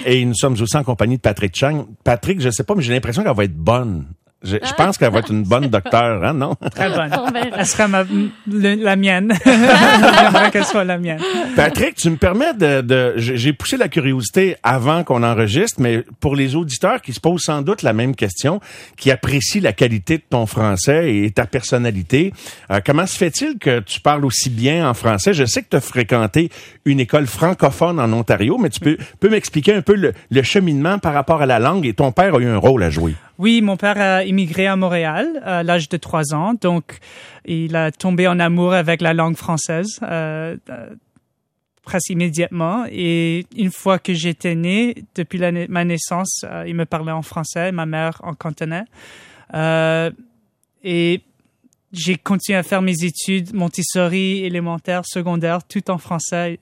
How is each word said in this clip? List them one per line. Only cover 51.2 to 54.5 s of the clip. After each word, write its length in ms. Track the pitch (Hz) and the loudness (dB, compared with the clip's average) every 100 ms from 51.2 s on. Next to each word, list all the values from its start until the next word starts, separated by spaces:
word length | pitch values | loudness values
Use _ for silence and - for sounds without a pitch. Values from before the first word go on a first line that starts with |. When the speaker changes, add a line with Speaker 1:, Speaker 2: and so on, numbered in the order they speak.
| - _ _ _ _ _ _ | -6 _ _ _ _ _ _
Speaker 3:
j'ai 240 | 180 165 180 | -8 -4 -2
continué 400 | - 196 - 196 | 0 -2 0 -2
à 60 | |
faire 180 | 170 196 | 0 -2
mes 220 | 185 165 | 0 -2
études 500 | 175 - - 190 180 | -4 -6 -4 -4 -4
Montessori, 920 | 214 170 - 170 185 175 185 190 190 | -4 -4 -4 -4 -2 0 0 -2 -4
élémentaire, 600 | 185 | -4